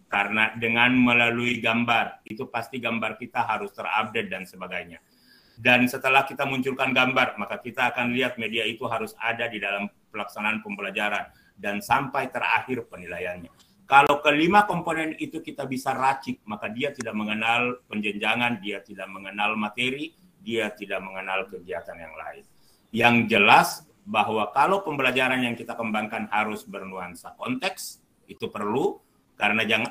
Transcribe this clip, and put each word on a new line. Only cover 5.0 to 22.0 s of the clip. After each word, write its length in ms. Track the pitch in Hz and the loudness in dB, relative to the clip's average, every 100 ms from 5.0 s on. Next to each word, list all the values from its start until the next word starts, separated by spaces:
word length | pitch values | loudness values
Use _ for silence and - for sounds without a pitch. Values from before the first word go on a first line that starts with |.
| _ _ _ _ _ - | _ _ _ _ _ -4
Dan 320 | 120 123 123 | 4 6 4
setelah 400 | 135 131 135 135 | 2 4 4 4
kita 160 | - | -2
munculkan 480 | 139 131 131 127 131 | -2 -2 -2 0 0
gambar, 480 | 127 127 127 123 - | 2 2 4 2 0
maka 220 | 113 104 | -6 -8
kita 320 | 120 110 123 | -8 -2 0
akan 180 | 123 120 | 0 -2
lihat 240 | 123 127 123 | 0 -2 -2
media 240 | 113 113 110 | -4 -2 -2
itu 160 | 117 123 | -4 -4
harus 240 | 113 107 - | -4 -6 -6
ada 260 | 113 117 117 | -4 -2 -4
di 140 | 107 | -4
dalam 260 | 101 101 104 _ _ | -4 -4 -6 _ _
pelaksanaan 480 | 107 101 107 107 110 107 | -10 -8 -4 -4 -4 -6
pembelajaran 640 | 101 98 101 104 101 - _ _ _ | -8 -6 -2 -2 -2 -6 _ _ _
dan 240 | 101 104 | -6 -4
sampai 480 | 104 127 139 139 127 | 2 2 2 -4 -4
terakhir 640 | 120 107 113 - 123 - | -4 0 0 0 -6 -6
penilaiannya. 580 | 90 87 87 90 90 85 _ _ _ - | -14 -10 -8 -6 -8 -12 _ _ _ 4
Kalau 320 | 135 147 147 | 6 8 6
kelima 460 | 151 147 165 208 208 | 4 4 6 6 6
komponen 480 | 170 170 160 156 156 | 2 -2 -2 -2 -6
itu 240 | 151 160 156 | -8 -8 -10
kita 240 | 143 131 | -8 -4
bisa 240 | 131 139 | -4 -2
racik, 480 | 123 131 135 - 123 107 | 2 2 2 -4 -8 -8
maka 240 | 110 107 | -8 -6
dia 160 | 113 143 | -4 -4
tidak 240 | 139 113 | -4 -6
mengenal 720 | 107 107 107 113 120 123 123 - | -4 -2 0 2 2 2 -2 -6
penjenjangan, 720 | 107 104 101 107 117 120 110 | -4 -2 -2 0 2 0 -2
dia 240 | 101 98 | -6 -8
tidak 240 | - 98 95 | -10 -14 -12
mengenal 400 | 98 98 101 104 | -12 -10 -2 0
materi, 560 | 110 107 - 127 139 160 _ - _ | 2 -2 -2 -4 -2 -8 _ -20 _
dia 320 | 107 113 107 | -4 -2 -2
tidak 320 | 104 98 98 95 | -4 -8 -8 -8
mengenal 400 | 95 95 95 92 | -10 -4 -4 -4
kegiatan 480 | 90 87 85 85 | -10 -8 -10 -8
yang 220 | 85 | -14